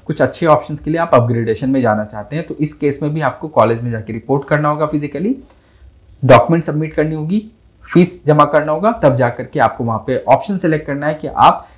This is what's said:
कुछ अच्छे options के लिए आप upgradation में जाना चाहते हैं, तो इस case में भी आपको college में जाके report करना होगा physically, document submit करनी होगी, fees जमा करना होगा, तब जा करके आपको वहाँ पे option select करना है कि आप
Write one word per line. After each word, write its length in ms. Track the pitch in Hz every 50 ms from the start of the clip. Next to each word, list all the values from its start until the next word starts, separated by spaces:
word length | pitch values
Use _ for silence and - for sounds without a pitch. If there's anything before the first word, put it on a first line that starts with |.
| _
कुछ 140 | - 151 -
अच्छे 240 | 151 156 - - 175
options 340 | 160 151 151 - - 151 -
के 120 | - 147
लिए 80 | 160 165
आप 120 | 170 170 147
upgradation 560 | 123 117 117 117 117 113 113 110 - 135 131
में 120 | 135 135
जाना 240 | 120 110 107 107 107
चाहते 300 | 107 - 104 104 - 143
हैं, 120 | 160 170
तो 80 | - -
इस 180 | - 151 151 -
case 260 | - 151 143 139 -
में 120 | 156 147 147
भी 80 | 160
आपको 260 | 151 127 - - -
college 340 | 151 - 127 110 113 117 117
में 100 | 120 120
जाके 220 | 117 110 101 120 113
report 340 | 113 - - 135 143 139
करना 220 | - 156 147 151 147
होगा 160 | 151 151 156
physically, 520 | 151 156 147 147 143 - 143 180 226 269 - - - _ _ _ _ _ _ - - _ _ _ _ - - -
document 380 | 127 127 117 - - 165 170 165
submit 300 | - 147 151 156 156 -
करनी 220 | - 151 156 156
होगी, 320 | 156 151 160 196 220 214 - - _ _ _ _ _ - - -
fees 320 | 170 180 - - - -
जमा 200 | 147 151 151 143
करना 260 | 143 - 151 147 151
होगा, 200 | 151 156 196 220
तब 240 | 233 - - 143 127
जा 140 | 123 127 120
करके 300 | - - 117 - - 151
आपको 240 | 123 110 - - 123
वहाँ 200 | 117 113 104 -
पे 160 | - 127 117 -
option 300 | - 131 139 - - 196
select 300 | 180 - 165 160 151 -
करना 200 | - 139 143 147
है 60 | 151 156
कि 140 | 151 -
आप 400 | 143 - - 139 - - - - - -